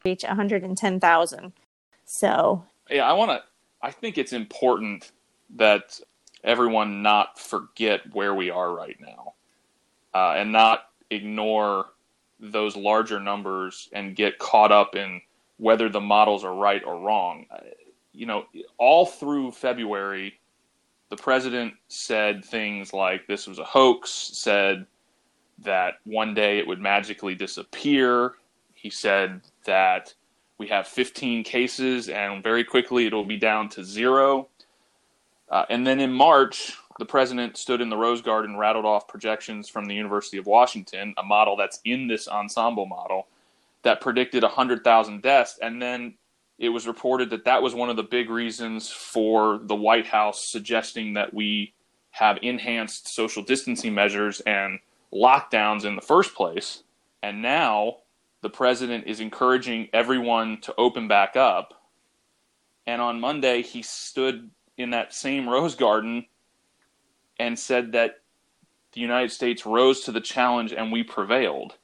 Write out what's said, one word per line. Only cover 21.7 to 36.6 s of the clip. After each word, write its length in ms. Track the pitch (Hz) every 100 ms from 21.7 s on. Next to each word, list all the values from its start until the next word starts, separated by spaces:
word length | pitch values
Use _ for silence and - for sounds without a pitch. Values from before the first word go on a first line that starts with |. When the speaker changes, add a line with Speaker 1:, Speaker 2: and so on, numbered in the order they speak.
| - _
Speaker 2:
said 540 | - - 110 104 104
things 500 | 98 113 107 104 98
like 340 | 98 92 95 -
this 180 | 101 -
was 140 | 90
a 40 |
hoax, 460 | 78 135 131 120 -
said 760 | - - - - 101 98 92 92 _ _ _ _ _ _ _
that 360 | 104 95 90 - 110
one 280 | 110 110
day 240 | 104 104 104
it 100 | 87
would 120 | 92
magically 560 | 98 101 104 101 98 92
disappear. 960 | 95 - - - 147 139 127 123 123 - _ _ _
He 160 | _ 104
said 520 | - 107 98 95 92 _ _ -
that 480 | 95 95 90 - _ _ _ _ _
we 100 | 104
have 200 | 104 95
fifteen 560 | - 127 - 131 117
cases 640 | 110 123 123 - 131 127 110
and 340 | 95 101 98
very 200 | 104 113
quickly 420 | 117 131 120 123 113
it'll 200 | 107 98
be 120 | 104
down 320 | 110 107 107
to 140 | -
zero. 640 | 92 104 123 135 135 135 131 _ _ _ _ _ _ _ _ _ _
Uh, 160 | - -
and 160 | 120 131
then 140 | 131
in 120 | 135
March, 640 | 127 139 139 135 -